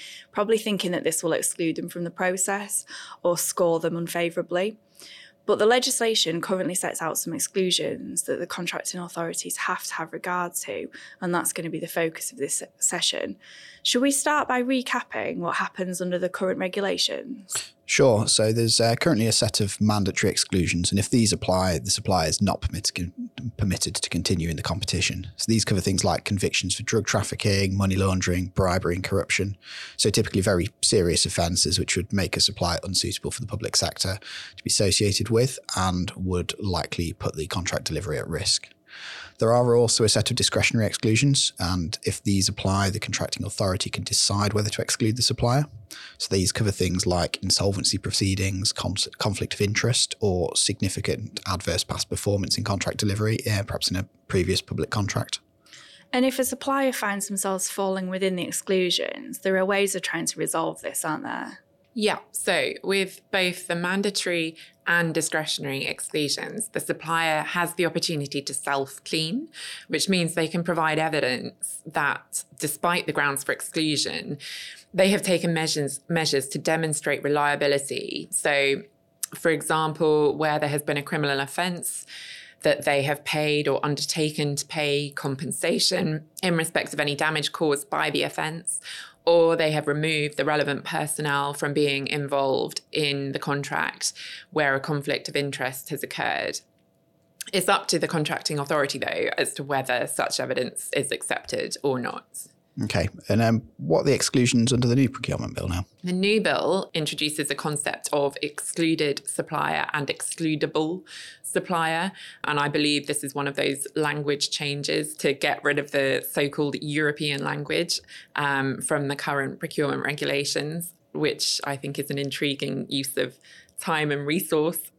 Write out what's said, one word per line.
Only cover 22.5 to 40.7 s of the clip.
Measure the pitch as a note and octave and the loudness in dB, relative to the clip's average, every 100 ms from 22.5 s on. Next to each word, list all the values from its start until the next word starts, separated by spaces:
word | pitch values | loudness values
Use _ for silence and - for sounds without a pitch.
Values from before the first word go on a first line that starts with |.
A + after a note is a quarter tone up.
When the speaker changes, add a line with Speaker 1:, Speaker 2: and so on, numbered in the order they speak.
| - | 2
Speaker 2:
permitted, | - E2+ - - | -2 -2 -4 -2
con-, | F2+ - B3 - B2+ - | -6 -6 -10 -8 -8 -2
permitted | G2+ D#2+ - | 0 0 -2
to | - - | -4 -2
continue | E2+ E2+ F2+ E2 | -2 0 0 0
in | D#2+ | -2
the | |
competition. | - - - F2+ - F#2 - - | -4 -4 -2 0 0 -2 -8 -4
So | - | 2
these | A2+ | 2
cover | - G2 | 4 2
things | F2 F#2 | 2 2
like | F#2 E2 | 2 2
convictions | - G2+ F2+ - F#2+ | 0 0 0 0 -2
for | - | -2
drug | A2 A2+ - | 0 0 2
trafficking, | G#2+ G2+ - G#2+ G2 G2 G2 | 0 0 -2 2 2 2 2
money | G2 | 2
laundering, | F#2+ F#2+ F#2+ F#2 F2+ F2+ - | 4 2 2 2 0 0 2
bribery | F#2 F2+ E2 F2 | 2 2 2 0
and | |
corruption. | G2 G2 - - F#2+ G2 - - - - | 0 0 0 0 0 -4 -12 -14 -10 0
So | G#2+ | 2
typically | G2+ G#2+ G#2 | 4 2 2
very | F#2+ F#2 E2+ - | 4 4 2 -2
serious | - A2 F2 D2+ | 2 4 4 4
offences | - - E2+ F2+ - - | 2 2 2 2 2 2
which | D2 - | 0 0
would | - | 0
make | G2+ F2+ - | 0 0 2
a | |
supplier | - - F2 E2+ | 0 2 0 0
unsuitable | F#2+ F#2 - - - | -2 -2 -2 -2 -4
for | - | -6
the | G#2 | -6
public | G2+ G#2 - | -6 -2 0
sector | F2 - F#2 F#2+ - - - - | 0 0 -4 -4 -8 -14 -14 -8
to | |
be | - | -2
associated | - G2+ F#2 G#2 F#2 G2+ | 2 4 4 4 2 2
with | A2+ C3 - - - | 4 4 0 -6 0
and | F#2 F2+ F2 - | 0 2 -2 -2
would | F#2 F2+ E2 - | -2 0 -2 -4
likely | G2+ F2 - - E2+ | -4 -2 -2 -4 -4
put | - - - | -4 -4 -4
the | D2+ | -4
contract | - F#2+ D#2+ | -4 -2 -2
delivery | - D#2 G2 C#2+ | -2 -4 -4 -4
at | - | -4
risk. | - - - - _ _ - - - - - | -4 0 -2 -4 _ _ -18 -14 -14 -16 0
There | A2 | 4
are | A#2+ B2 A#2 | 6 6 6
also | A2+ - | 6 6
a | A2 | 4
set | - G2+ | 4 2
of | B2 | 2
discretionary | - - - | 2 4 4